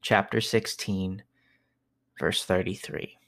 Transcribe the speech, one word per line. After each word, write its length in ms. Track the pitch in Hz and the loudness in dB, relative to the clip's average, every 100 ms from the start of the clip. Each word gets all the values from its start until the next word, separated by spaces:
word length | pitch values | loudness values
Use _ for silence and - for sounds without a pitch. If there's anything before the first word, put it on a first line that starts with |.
chapter 400 | - 104 98 113 | 4 4 4 0
sixteen, 840 | 110 113 - - - 98 95 98 - _ _ _ _ _ _ _ _ - | 2 0 0 -8 -4 -2 -2 -6 -12 _ _ _ _ _ _ _ _ -2
verse 260 | 82 - | 0 0
thirty-three. 720 | - 92 92 95 - - - - | 2 2 2 -4 -6 -8 -10 -14